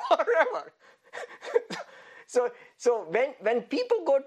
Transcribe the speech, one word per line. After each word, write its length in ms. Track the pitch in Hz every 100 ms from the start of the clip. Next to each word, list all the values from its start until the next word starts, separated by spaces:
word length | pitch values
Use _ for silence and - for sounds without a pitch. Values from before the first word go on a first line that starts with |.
| -
<laughs> 0 |
Forever. 640 | 339 302 330 277 170 - -
<laughs> 1080 | _ _ _ - - - - - - - - - - - -
So, 260 | 247 240 - - _
so 300 | 240 226 160
when, 260 | 208 277 -
when 220 | 202 240
people 420 | - 294 494 453 330
go 140 | 269